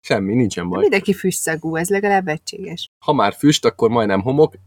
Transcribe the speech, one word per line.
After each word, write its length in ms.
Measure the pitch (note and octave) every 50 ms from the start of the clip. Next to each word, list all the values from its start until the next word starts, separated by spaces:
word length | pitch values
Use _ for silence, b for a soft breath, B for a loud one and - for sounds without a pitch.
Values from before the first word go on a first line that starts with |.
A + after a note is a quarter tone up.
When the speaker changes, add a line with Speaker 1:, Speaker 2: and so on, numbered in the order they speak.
Speaker 1:
Semmi, 320 | _ - C#3 G#2 G2 G2 G#2+
nincsen 340 | B2+ B2 G2 - F2+ F2 F2+
baj. 120 | F2+ F#2+
Speaker 2:
Mindenki 320 | - G4 A#3 G3 - - F#3+
füstszagú, 640 | - - F#3 F3+ - - E3 D#3+ D#3 - E3 D#3+
ez 140 | D#3+ E3+ F3
legalább 380 | G3 G3 G3+ G3+ G3 G3 F#3
egységes. 640 | E3+ D3+ D#3 _ - - - B2+ - E3 - - - _ _ -
Speaker 1:
Ha 80 | - D3
már 200 | B2+ G#2 G2+ -
füst, 320 | - - D3 D3 - -
akkor 240 | A#2 - - A#2 A2
majdnem 320 | A#2 A#2+ A2 G#2 G2 F#2+
homok. 320 | F#2+ B2 C3+ D3 D#3 D3+ - - _